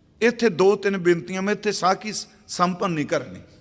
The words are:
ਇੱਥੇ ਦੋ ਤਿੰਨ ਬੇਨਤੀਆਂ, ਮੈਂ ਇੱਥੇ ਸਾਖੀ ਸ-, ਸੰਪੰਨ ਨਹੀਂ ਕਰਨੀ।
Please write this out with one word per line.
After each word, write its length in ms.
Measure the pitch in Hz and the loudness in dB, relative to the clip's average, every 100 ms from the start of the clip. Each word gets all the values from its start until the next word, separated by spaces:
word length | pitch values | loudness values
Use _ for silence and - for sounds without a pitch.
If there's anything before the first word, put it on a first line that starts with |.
| _ - | _ 0
ਇੱਥੇ 280 | 226 233 233 | 0 2 0
ਦੋ 280 | 156 190 208 | 4 4 4
ਤਿੰਨ 200 | 202 196 | 0 0
ਬੇਨਤੀਆਂ, 460 | 175 170 - 190 | 2 2 0 -4
ਮੈਂ 120 | 196 | -2
ਇੱਥੇ 180 | 208 208 | -2 -4
ਸਾਖੀ 400 | 202 175 196 214 | 0 0 0 -4
ਸ-, 140 | 190 - _ - | -10 -12 _ -8
ਸੰਪੰਨ 440 | - 180 180 202 | -2 0 0 -2
ਨਹੀਂ 140 | 160 131 | -2 -2
ਕਰਨੀ। 340 | 156 117 92 - _ | -4 -4 -16 -20 _